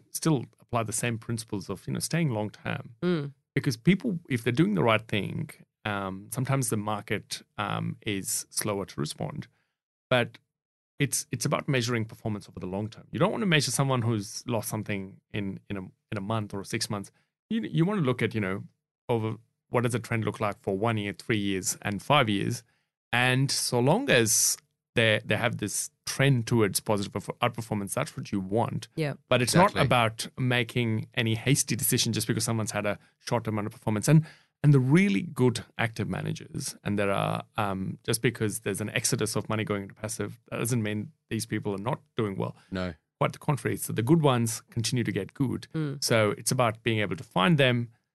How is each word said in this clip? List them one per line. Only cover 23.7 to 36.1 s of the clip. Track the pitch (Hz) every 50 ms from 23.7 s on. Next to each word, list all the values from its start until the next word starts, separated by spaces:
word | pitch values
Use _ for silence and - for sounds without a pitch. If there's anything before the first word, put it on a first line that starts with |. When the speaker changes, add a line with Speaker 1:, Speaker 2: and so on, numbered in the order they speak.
| 127 120
Speaker 1:
long | 120 139 170 240 285 269
as | - 123 113 104 - - - - - - - _ _ _ _ _ -
they, | 120 113 113 107 110 -
they | - 107
have | 98 110 123 120
this | - 107 98 - - - - _ _ _
trend | - - - 135 139 135 120 113
towards | - 123 117 107 98 82 -
positive | - - 107 98 101 95 -
perf-, | 101 - - - -
outperformance, | 120 120 117 - 113 - 110 104 98 95 -
that's | 123 147 - -
what | 143 123 -
you | - 98
want. | 92 92 101 117 113 - - 113 - - _
Speaker 2:
Yeah. | 156 156 143 - - _ -
Speaker 1:
But | 127 123
it's | 123 113 -
not | 165 185 202
Speaker 3:
Exactly. | - 180 147
Speaker 1:
about | 117 127 123 117 110 113 - - - -
making | - 131 123 127 123 120 120 - 127 120 113 110 110 110 - -
any | 127 117 113 113
hasty | 110 - 131 143 - - - 127
decision | 117 143 - 135 117 - 120 104
just | 107 -
because | - 117 113 113
someone's | 120 113 110 107 95
had | - 104 101
a | 104 98 - _ _ _ _ -
short-term | - 127 117 110 113 107
underperformance. | 107 101 107 - - - 113 107 104 -
And, | 151 151 160 156 - - - _ _ _ _ -
and | 147 143
the | 135
really | 123 131 147 185 196 208 196 196
good | 185 165 156 - 127 123 117 107 - - _
active | - 113 117 113 - 101
managers, | 92